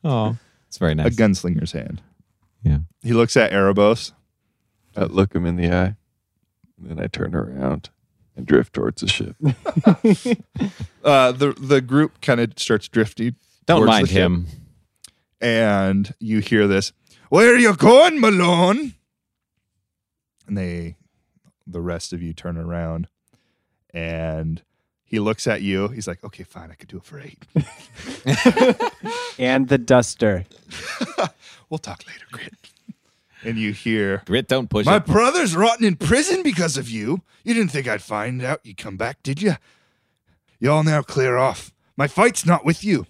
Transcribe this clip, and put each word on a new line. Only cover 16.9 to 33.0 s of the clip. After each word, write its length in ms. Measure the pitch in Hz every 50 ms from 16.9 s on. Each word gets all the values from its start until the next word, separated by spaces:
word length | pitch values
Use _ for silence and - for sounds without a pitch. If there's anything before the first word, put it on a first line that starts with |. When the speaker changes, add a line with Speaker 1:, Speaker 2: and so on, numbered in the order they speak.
| _ _ _ _ _ _ _ _
Speaker 2:
"Where 260 | - 165 220 240 240
are 40 | 247
you 180 | 240 226 202
going, 460 | 165 - 196 233 262 311 359 320 302
Malone?" 720 | 233 220 208 185 175 175 175 170 175 180 202 262 311 262 - _ _ _ _ _ _ _ _ _ _ _ _ _ _ _ _ _ _ _ _ _ _ _ _ _ _ _ _ _ _ _
And 100 | 101 98
they, 380 | 95 90 87 87 85 85 82 _ _ _ _ _ _ _ _ _ _ _ _ _ _ -
the 140 | 87 85
rest 320 | 85 87 85 85 - - -
of 80 | 85
you 100 | 85 85 80
turn 220 | - - 90 85 82
around, 520 | 82 85 85 85 85 82 82 82 87 - _ _ _ _ _ _ _ _ _ _ _ _ _ _ _ _ _
and 680 | 85 82 82 82 82 82 80 80 78 80 80 80 82 _ _ _ _ _ _ _ _ _
he 160 | _ - 110
looks 260 | 101 107 113 - -
at 160 | 131 110 -
you. 280 | 101 98 95 95 98 104
He's 180 | 127 120 107 -
like, 160 | 87 - -
"Okay, 200 | 104 - - 92
fine, 280 | _ _ - 85 82
I 40 | 80
could 120 | _ - -
do 80 | -
it 80 | 90 -
for 160 | _ - 143
eight." 260 | - - - _ - _ _
<laughs> 1800 | 165 143 - - - - - _ - - - 262 - - 131 233 220 - 254 - - 494 523 - - 453 466 - _ - 415 466 480 494 480 - -
Speaker 4:
And 300 | 127 123 131 135 135 123
the 100 | 139 135
duster. 680 | 120 - 131 123 117 - - _ - 107 101 90 95 _ _ _ _ _ - - - - - - - -
Speaker 2:
<laughs> 640 | - - 330 165 _ _ _ - - _ _ _
"We'll 100 | 156 160
talk 260 | - - 98 - - -
later, 180 | - - - _
Grit." 220 | - - - - - _ _ - _ _ _ _ - _